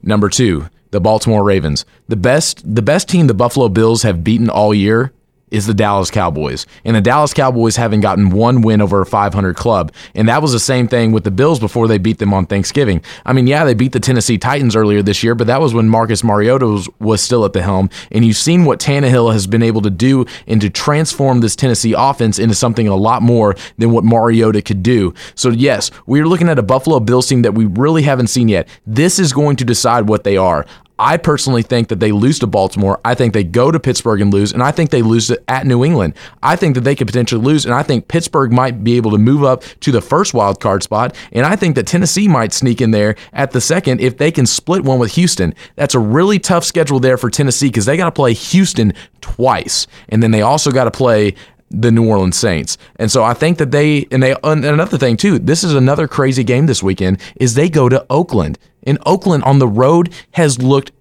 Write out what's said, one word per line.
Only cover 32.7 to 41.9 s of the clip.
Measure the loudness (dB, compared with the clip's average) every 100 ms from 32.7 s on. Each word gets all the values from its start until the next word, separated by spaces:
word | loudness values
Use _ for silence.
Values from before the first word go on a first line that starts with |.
| 0 -2 -2 -2
I | 0
think | 0
they | 0 -2
go | 0 0
to | 0
Pittsburgh | -2 -2 -2 0
and | 2
lose, | 2 0
and | 0
I | -2
think | 0 0
they | 0
lose | 2 0 0 -4 -2
at | -4 0
New | 0 2
England. | 0 -2 -6 -18 -6
I | -2 0
think | 0 0
that |
they | 0
could | -2 -2
potentially | -2 -2 0
lose, | 0 0
and | 0
I | -2
think | 0 -4 -2
Pittsburgh | -4 -2 -2 2
might | 2 0 -2
be | 0 0
able | 2
to | 2
move | 2 2
up | 2 0 -4 -8
to | -2
the | -2
first | 0 -2 0
wild | 0 -2 -2
card | -2 -2
spot, | -2 -4 -4 -6 -8
and | -2 -2
I | 0
think | 0 -2
that |
Tennessee | -2